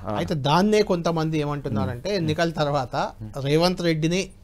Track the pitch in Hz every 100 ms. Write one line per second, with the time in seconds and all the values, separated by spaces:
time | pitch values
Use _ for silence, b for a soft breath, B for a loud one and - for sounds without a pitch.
0 | 98 107 170 165 135 160 208 214 208 180
1 | 170 165 160 160 147 143 143 - 131 120
2 | 180 202 160 156 170 160 147 143 123 143
3 | 190 - 110 139 135 156 175 180 170 160
4 | 160 180 190 -